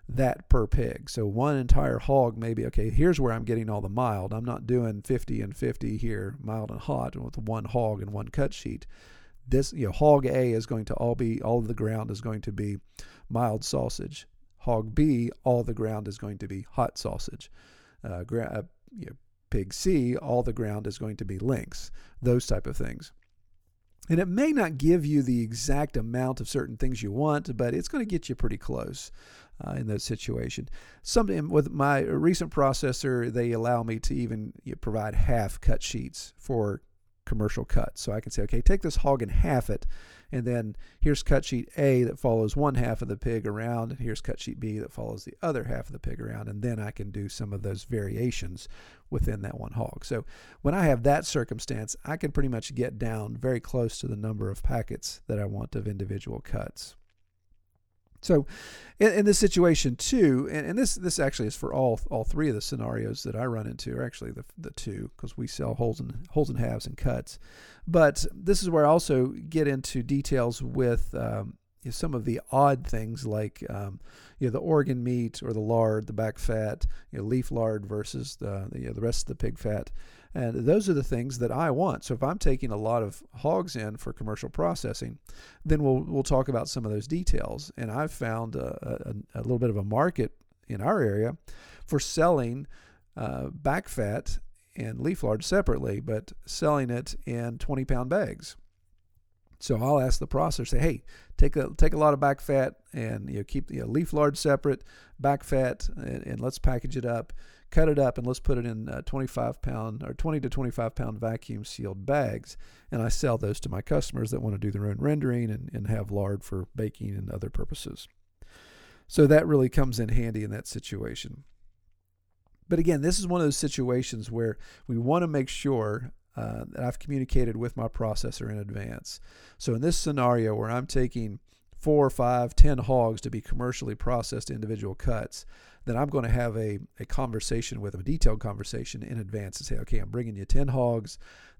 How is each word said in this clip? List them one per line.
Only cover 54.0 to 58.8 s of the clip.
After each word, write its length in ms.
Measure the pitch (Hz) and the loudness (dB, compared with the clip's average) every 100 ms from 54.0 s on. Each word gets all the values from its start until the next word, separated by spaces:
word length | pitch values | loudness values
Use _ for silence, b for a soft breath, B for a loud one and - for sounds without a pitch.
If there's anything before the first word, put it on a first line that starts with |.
| 127 | -8
the 80 | 104 | -6
number 360 | 110 107 101 | -4 -4 -4
of 100 | 98 | -2
packets 600 | - 123 - 117 - - - | 0 0 -2 -8 -10 -10 -4
that 140 | 104 | -4
I 60 | 101 | -2
want 300 | 104 113 107 | -6 -6 -6
of 120 | 104 | -4
individual 540 | 101 101 101 - 113 | -4 -6 -6 -6 -10
cuts. 540 | - 107 - - - - _ _ _ _ _ _ _ _ _ _ _ - | -4 -4 -4 -10 -16 -20 _ _ _ _ _ _ _ _ _ _ _ -8
So 260 | - 151 147 B B B | 4 4 4 B B B